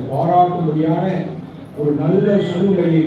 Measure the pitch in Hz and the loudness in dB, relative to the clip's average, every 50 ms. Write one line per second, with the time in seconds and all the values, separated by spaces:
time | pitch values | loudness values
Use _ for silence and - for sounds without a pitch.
0 | 123 - 131 135 165 170 180 180 180 175 170 170 165 156 147 156 156 160 165 180 | -6 -6 -4 -2 -2 2 4 4 4 2 2 -2 -2 -2 0 0 0 0 0 0
1 | 185 190 180 165 156 - - - - - - - - - - 139 147 147 147 139 | 0 -2 -2 -4 -6 -6 -8 -12 -14 -16 -16 -18 -18 -16 -8 -4 -2 -2 0 0
2 | 151 165 185 202 208 202 202 185 165 - 180 180 196 196 185 175 170 165 160 160 | 0 2 2 2 4 4 2 2 0 0 0 0 2 2 2 2 2 2 2 2
3 | 156 | 2